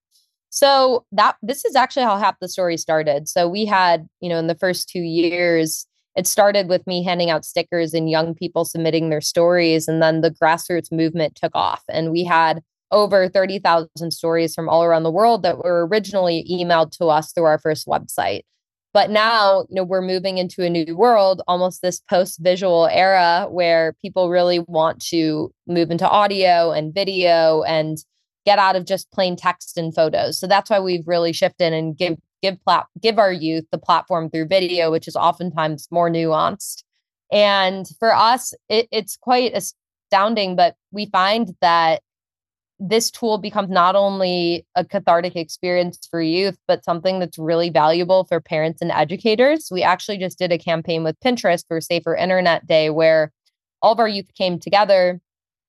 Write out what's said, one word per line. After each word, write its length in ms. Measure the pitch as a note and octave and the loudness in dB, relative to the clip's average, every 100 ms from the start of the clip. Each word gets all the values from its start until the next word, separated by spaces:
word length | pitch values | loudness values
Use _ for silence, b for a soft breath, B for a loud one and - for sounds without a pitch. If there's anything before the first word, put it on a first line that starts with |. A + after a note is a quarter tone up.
| _ _ _ _ _ | _ _ _ _ _
So 560 | - C#4 C4+ C4 B3 - | 0 2 4 2 0 -4
that, 260 | G3 A3+ - | 0 0 0
this 220 | G#3 C#4 | -8 -6
is 100 | A#4 | -2
actually 300 | C4 B3+ - | 0 0 0
how 140 | A#3+ G3+ | 0 2
half 200 | G#3 - | 0 -2
the 100 | F3+ | -8
story 280 | - F3+ E3 | -4 -2 -2
started. 520 | - D#3+ D#3 C#3+ D3+ | -2 0 0 -2 -2
So 200 | - F3 | 0 0
we 180 | G3 G#3+ | 0 0
had, 420 | G3 F#3 E3+ D#3+ - | 2 4 2 -2 -12
you 80 | F3+ | -6
know, 100 | E3 | -2
in 80 | E3 | -2
the 80 | |
first 340 | E3 F#3+ F3 - | -2 -2 -2 -6
two 120 | F#3 | -8
years, 840 | E3+ E3 E3+ F3 F3 E3 D#3+ - - _ _ | -4 0 0 0 2 2 0 -4 -12 _ _
it 140 | - F3+ | -6 -2
started 400 | - G3+ G3+ F#3 | 2 4 2 0
with 180 | F3+ - | -2 -2
me 160 | F3+ | -4
handing 280 | F3 F3 E3+ | -2 -2 0
out 140 | D#3 | -2
stickers 500 | - - E3 F3 E3 | -4 -6 -4 -2 -2
and 140 | E3 D#3+ | -2 0
young 240 | D#3 E3 | 0 -2
people 320 | E3 F3 E3 | -4 -6 -4
submitting 440 | E3 E3 D#3+ D#3+ D#3+ | -4 -2 -2 0 0
their 120 | D3+ | -4
stories. 680 | - - E3+ F3+ E3+ D#3+ D#3+ | -2 0 2 4 2 0 0
And 120 | D#3+ | 2
then 200 | D#3+ D#3+ | 2 2
the 100 | E3 | 0
grassroots 600 | D#3+ D#3+ E3 - F3 - | 0 0 0 -2 -6 -4
movement 420 | E3 D#3+ E3 D3+ | -2 -2 -2 -6
took 180 | - E3 - | -4 -6 -2
off. 260 | - - - | -4 -4 -6
And 240 | - D#3+ | -4 -2
we 100 | E3 | -2
had 400 | F3 E3 D#3+ D#3+ - _ - | 0 2 2 0 -8 _ -2
over 360 | G#3+ G#3 G3 F#3 | 0 4 2 2
thirty 300 | G3 F#3+ F#3+ | 0 -2 -2
thousand 540 | F#3 E3+ D#3+ - E3+ | 0 0 0 -8 -8
stories 420 | - E3 E3 E3 | -6 -2 0 -2
from 140 | - D#3+ | -4 0
all 160 | D#3+ | 2
around 180 | E3+ E3 | 4 2
the 80 | D#3+ | 2
world 320 | E3 A3+ A3+ | 2 2 2
that 160 | F3+ C3 | 0 -2
were 260 | F3 F3 | -2 -2
originally 600 | E3+ G#3+ F#3+ G3 F3+ E3 - | 0 -2 -2 -2 0 -2 -4
emailed 440 | F3+ F3 E3+ D#3+ - | -4 0 2 0 -2
to 80 | E3+ | 0
us 260 | D3+ D#3 | 0 0
through 120 | - | 0
our 140 | D#3+ D#3 | 2 2
first 300 | D#3+ D#3 - | -2 -4 -4
website. 540 | D3+ - - F2+ G2+ - _ _ _ _ | -4 -4 -6 -4 -4 -10 _ _ _ _
But 160 | G#3 G3 | 0 2
now, 560 | G#3+ A3 A#3 G3+ F#3+ - | 2 2 2 4 2 0
you 80 | F#3 | -4
know, 80 | |
we're 160 | F#3 F#3+ | -2 -2
moving 380 | F#3 F#3 F#3+ F#3 | -2 -4 -4 -4
into 260 | F3+ - | -6 -4
a 60 | F3 | -2
new 260 | E3+ D#3 E3 | -2 -4 0
world, 460 | A#3+ A3+ F#3+ F#3 - | 4 4 2 0 -2
almost 360 | F3+ F#3 F3+ | -2 -2 -4
this 180 | F3+ F3+ - | -6 -6 -2
post-visual 800 | F#3 F#3 - E3 F3+ F#3 E3+ E3 | 0 0 -2 -2 0 2 2 2
era 560 | E3+ F#3+ F#3+ F3 E3+ G3+ | 4 4 4 4 2 -2
where 440 | F3 E3+ E3 D#3+ D#3 | -2 2 2 0 -4
people 300 | G3 F#3 F3+ | -8 -2 0
really 300 | F3 F3+ F3 | 2 2 0
want 420 | E3+ E3 D#3+ - - | -2 0 0 -2 -4
to 440 | E3+ D#3+ D#3 - _ - | -2 0 -2 -6 _ -6
move 240 | E3+ E3 | -2 0
into 180 | E3+ F#3 | 0 2
audio 600 | G#3 G#3 G3 F#3 F3 E3+ | 2 2 0 2 2 2
and 240 | D#3 D#3 | 0 -4
video 680 | E3+ G3 F#3+ F3 E3+ D#3+ D#3+ | -4 -4 0 2 4 4 2
and 340 | - D#3+ D#3 D#3 - _ _ _ - | 0 -2 -2 -6 -12 _ _ _ 2
get 120 | G3+ | 4
out 160 | F#3+ | 4
of 120 | F#3 F3+ | 0 -2
just 260 | F#3+ - | -6 -6
plain 240 | - F#3 F3 | -4 -2 -2
text 400 | F#3 F3 - - | -4 -4 -8 -8
and 180 | E3 | -6
photos. 440 | D#3+ D#3+ E3 C#3+ E3 | 0 0 0 -2 -4
So 80 | F#3 | 0
that's 240 | G3 G3+ | 0 2
why 100 | G3+ | -2
we've 260 | F#3+ F3 D#3 | 0 -4 -2
really 280 | F3 E3+ | -2 0
shifted 400 | D#3+ F#3+ - E3+ | 0 -2 0 -2
and 200 | D#3+ D#3+ | 0 -4
give, 220 | D3+ F3+ E3 _ _ | -4 -6 -6 _ _
give 180 | F#3+ F#3 | -6 -4
plat-, 220 | - E3+ - - | 0 0 -2 -4
give 200 | A3 A3 | -2 2
our 140 | G3+ | 2
youth 340 | F3+ D#3+ D#3+ D#3+ | 2 -4 -4 -6
the 60 | E3+ | -8
platform 540 | - E3 - F3 D#3+ | 0 -2 0 -4 -4
through 160 | D#3+ D#3 | -6 0
video, 440 | F#3+ F3+ F3 E3 | 0 0 0 0
which 160 | D#3+ D#3+ | 0 -4
is 100 | D3+ | -2
oftentimes 720 | D#3+ E3+ F3+ E3 D#3 D#3 - | 0 0 -6 -4 -4 -4 -6
more 180 | E3+ E3+ | -2 0
nuanced. 720 | E3 D#3+ D#3 E3+ G3 - - - _ _ _ - | 0 0 0 0 -4 -12 -16 -20 _ _ _ -2
And 560 | G#3 G#3 G3 F#3 F#3+ F#3+ - | 2 2 2 0 -4 -10 -2
for 160 | A3+ | 2
us, 400 | G3 G#3+ B3+ - - - | 4 4 2 -4 -12 -4
it, 180 | G#3+ A#3 | -2 -2
it's 280 | A3 G3+ - | -4 -8 -8
quite 340 | - B3 B3+ | -2 0 0
astounding, 1040 | G3+ - - _ _ - G3 G3+ A3+ F#3+ F3+ | -4 -8 -14 _ _ -2 0 0 0 -2 2
but 180 | F3 - _ | 0 0 _
we 140 | G3 | -10
find 500 | G#3 G3 F#3+ A3+ G#3+ F3 | -4 0 2 0 -4 -2
that 400 | F3 E3+ E3 E3 _ _ _ _ _ _ _ - | 2 4 2 0 _ _ _ _ _ _ _ -12
this 320 | F#3+ A3 A#3 | -2 -2 -2
tool 280 | - A#3 G#3+ | -4 -4 -4
becomes 320 | G3+ G#3+ G3 | -4 -4 -2
not 260 | F#3 F3 G3 | 2 4 4
only 720 | G3 G3 F#3 F3+ E3+ E3+ - | 2 0 -2 0 -2 -4 -6
a 100 | - | -6
cathartic 500 | F3 G3+ F#3+ E3+ F3+ | -4 -4 0 0 0
experience 720 | F3 D#3+ - F3+ F3+ F3 F3 - | -6 -10 -8 -4 -2 -2 -6 -10
for 100 | E3 | -4
youth, 380 | D#3+ E3+ G3 F#3 - | -2 0 -2 -4 -4
but 160 | E3+ | -4
something 340 | - E3+ F#3 F#3+ | -2 -4 -2 -2
that's 200 | F3 - | -6 -6
really 320 | D#3+ E3 F3 | -2 0 0
valuable 540 | D#3+ D3+ E3+ F3 F#3+ | 2 2 2 2 0
for 140 | F3+ E3+ | 2 -4
parents 440 | - D#3+ D#3+ D#3+ | -2 -2 -2 -4
and 80 | E3+ | -4
educators. 800 | D#3 D3+ F3+ A3+ G#3+ C4 D#4 - | -2 -2 -2 -2 2 2 0 -4
We 120 | F3+ | -2
actually 360 | F3 F3 - G3+ | 0 0 -2 -6
just 200 | F#3 - | -8 -4
did 140 | F3 | -2
a 60 | E3+ | -2
campaign 440 | F3 E3 D#3+ E3 | -2 -4 -2 -4
with 160 | D#3+ D#3 | -2 -4
Pinterest 440 | B3+ A#3+ G3 F3 - | -4 -2 0 -2 -2
for 140 | D#3+ | -6
Safer 340 | D#3+ E3+ E3 | -4 -4 -2
Internet 520 | D#3+ F#3 F#3 F3+ E3 - | -2 0 2 2 0 2
Day, 240 | D#3+ D#3 | 2 2
where 420 | D#3 D#3+ D#3+ D3+ _ _ _ _ - | 2 4 4 0 _ _ _ _ 0
all 140 | G3+ | 2
of 40 | A3 | 2
our 100 | A3+ | 0
youth 200 | G3+ F#3 - | -2 -8 -4
came 240 | F#3 F3 | -4 -4
together 640 | E3+ G3 G#3 F#3+ F3+ F3+ _ _ _ _ | 0 2 4 4 2 0 _ _ _ _